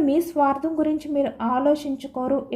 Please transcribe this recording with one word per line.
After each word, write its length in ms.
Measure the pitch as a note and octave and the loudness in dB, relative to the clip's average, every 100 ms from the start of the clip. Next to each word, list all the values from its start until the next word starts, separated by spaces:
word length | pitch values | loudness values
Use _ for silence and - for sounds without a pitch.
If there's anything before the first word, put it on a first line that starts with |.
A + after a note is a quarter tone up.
| C#4+ | 4
మీ 80 | D4+ E4+ | 2 0
స్వార్థం 440 | D4+ C#4 C#4 D#4+ D#4+ | 2 2 2 -2 0
గురించి 280 | D4+ D#4 D4+ C#4+ | 0 0 -2 0
మీరు 140 | C4+ - A3+ | 0 -2 -2
ఆలోచించుకోరు, 840 | B3+ C#4+ D4+ D4 C4+ C#4 B3+ B3+ C4+ C4+ | 2 2 2 0 -8 -8 -6 -2 -2 -2